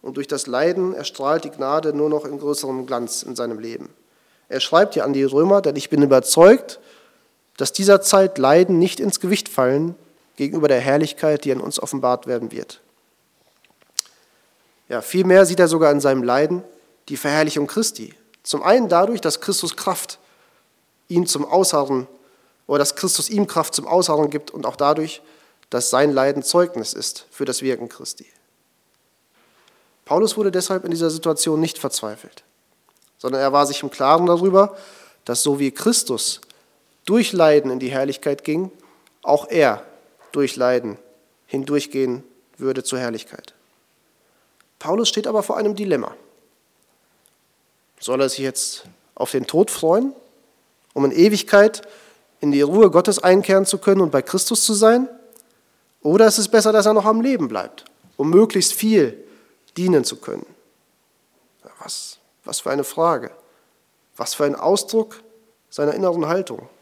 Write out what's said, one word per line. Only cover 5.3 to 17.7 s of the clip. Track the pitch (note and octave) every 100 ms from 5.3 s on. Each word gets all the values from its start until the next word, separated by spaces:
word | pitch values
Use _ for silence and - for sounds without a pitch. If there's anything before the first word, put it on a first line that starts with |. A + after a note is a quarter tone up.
| C3+ E3 G3
„Denn | E3+ C#3+
ich | -
bin | D3
überzeugt, | C#3+ C3 - - F3 B3+ - - _ _ _ _ _ _ _ -
dass | C3+
dieser | - G3 G3
Zeit | G3 G3 F#3+ F#3
Leiden | C3 D#3 F#3 F3
nicht | F3+ -
ins | G#3 -
Gewicht | F3+ G3+ -
fallen | - B2+ C#3 D#3+ F3 _ _ _ _
gegenüber | C#3+ D#3+ D3+
der | C3
Herrlichkeit, | C3 C#3+ D#3 - D#3 D3 C#3+
die |
an | B2+
uns | - -
offenbart | - C#3 B2+ B2 -
werden | B2 A2+
wird.“ | B2 - - _ _ _ _ _ _ _ _ _ _ _ - - _ _ _ _ _ _ _ _
Ja, | A#2+
vielmehr | - F3+ F#3 F#3 F#3
sieht | F3+
er | F3
sogar | D#3+ D#3
in | C#3+
seinem | C#3 C3+
Leiden | B2 B2+ D#3 F3+ - _ _ _ -
die | C#3+
Verherrlichung | D3 D3+ D3+ D3
Christi. | C#3+